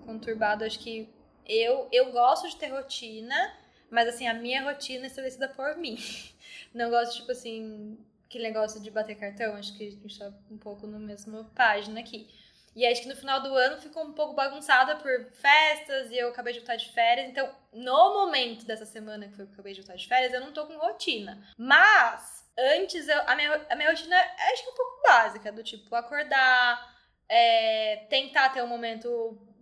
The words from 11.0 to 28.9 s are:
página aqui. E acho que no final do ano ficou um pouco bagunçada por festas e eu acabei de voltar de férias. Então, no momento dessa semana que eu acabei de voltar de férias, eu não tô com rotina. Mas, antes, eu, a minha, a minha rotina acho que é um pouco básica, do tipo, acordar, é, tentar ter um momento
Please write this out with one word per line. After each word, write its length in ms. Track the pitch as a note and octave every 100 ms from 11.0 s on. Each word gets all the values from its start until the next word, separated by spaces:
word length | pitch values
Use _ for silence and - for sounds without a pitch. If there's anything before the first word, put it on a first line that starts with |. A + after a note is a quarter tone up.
| G#3+ G3+ A3 A3 A3 -
página 440 | A#3 G#3 G#3 A3
aqui. 300 | A#3 G#3+ - _ _ _ _ G#3+
E 100 | A#3+
acho 160 | B3
que 60 | B3
no 80 | C4+
final 260 | C4+ C4+
do 120 | C4+ C4
ano 260 | B3+ D#4
ficou 220 | D4 D#4+
um 100 | D4+
pouco 220 | D4+ D4+ B3+
bagunçada 600 | C4+ D4 D4 C4 C4 D4+
por 280 | C#4 B3+ -
festas 760 | - C#4 D4+ D#4 D4+ D4 C4+ A#3
e 60 | B3
eu 120 | A#3+
acabei 240 | B3 A#3+
de 60 | A#3+
voltar 160 | A#3 A3+
de 120 | -
férias. 340 | - A#3 A#3+ C4
Então, 220 | - C4 - _
no 400 | A3 B3+ C#4 G4
momento 500 | G4+ F#4 C#4+ A#3+ A3+ -
dessa 200 | G#3+ G#3+
semana 420 | A3 G#3+ G#3+ G3+
que 140 | G3+
eu 40 | G3
acabei 220 | - G3
de 80 | G3
voltar 140 | G3 F3+
de 120 | -
férias, 240 | B3+ B3+
eu 80 | B3+
não 120 | C#4
tô 140 | D4+ D4+
com 100 | D#4
rotina. 640 | E4 A4 - A3+ G3 - - -
Mas, 880 | B3 D4 G4+ G4 A3+ - - - - -
antes, 500 | C4 E4 F#4+ F4 D4
eu, 120 | D4 -
a 80 | D4
minha, 300 | D4 D4+ -
a 80 | D4
minha 140 | D4+
rotina 260 | D#4+ E4 F4+ F4+ - B4
acho 100 | B4+
que 60 | B4+
é 20 |
um 40 | -
pouco 260 | B4+ -
básica, 500 | - B3+ A3 G#3 G#3+
do 120 | A3
tipo, 300 | A3+ G#3+ - A#3
acordar, 1000 | A#3 D4 D4 C4+ C4 B3+ B3 A#3+ - _ _ _ -
é, 760 | A#3 A#3 A3+ A3 A3 A3 G#3+ -
tentar 400 | C4+ C4+ D#4 C4
ter 120 | C4
um 60 | A#3+
momento 680 | A#3 A#3